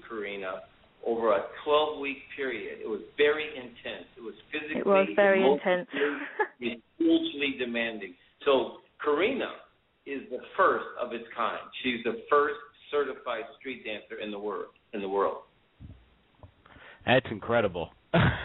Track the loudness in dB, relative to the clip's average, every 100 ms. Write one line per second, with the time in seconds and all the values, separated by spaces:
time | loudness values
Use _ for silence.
0 | -12 -8 -8 -6 -6 -8 -12 _ _ _
1 | -4 0 4 2 0 -6 2 2 2 -2
2 | -6 -8 -10 -6 -6 -6 -8 -10 -6 -6
3 | -4 2 4 4 -2 -10 -14 -14 -12 -12
4 | -14 -16 -14 -14 -10 -8 -6 -2 4 6
5 | 6 6 6 6 6 4 2 0 0 -2
6 | -2 -2 -6 -4 -4 -4 -6 -6 _ 0
7 | 4 4 2 -2 -2 -2 -4 -2 -2 -4
8 | -10 -14 _ -4 4 4 4 -6 _ -6
9 | 0 2 2 0 -4 -8 -18 _ _ _
10 | -10 -10 -8 -12 -6 2 4 4 -2 -6
11 | -6 -6 -8 -4 -4 -4 -10 -6 -2 -2
12 | -2 -4 2 4 4 -2 -12 _ -4 -2
13 | -2 -4 -6 -6 -8 -12 -12 -10 -8 -10
14 | -10 -10 -8 -6 -6 -6 -8 _ _ -8
15 | -2 2 0 -2 -12 _ _ -20 -20 -20
16 | _ _ _ _ -20 _ -20 -20 -20 -6
17 | 2 2 2 -4 0 2 2 -2 -8 _
18 | _ 4 4 2